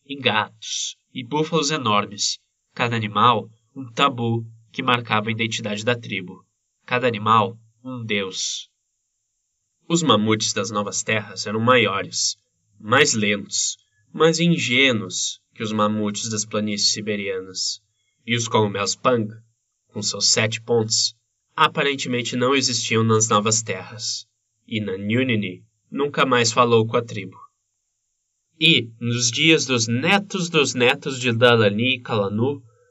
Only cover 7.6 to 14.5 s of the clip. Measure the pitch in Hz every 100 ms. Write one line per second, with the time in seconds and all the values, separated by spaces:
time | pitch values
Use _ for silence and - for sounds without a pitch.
7.6 | _ _ 131 127 113 104 95 90 - -
8.6 | - _ _ _ _ _ _ _ _ _
9.6 | _ _ - 170 156 104 110 107 - 107
10.6 | 101 104 101 - - 107 104 92 107 110
11.6 | 117 127 98 98 - - - - _ _
12.6 | _ _ 107 131 151 117 104 101 - -
13.6 | - - _ _ _ - 160 160 170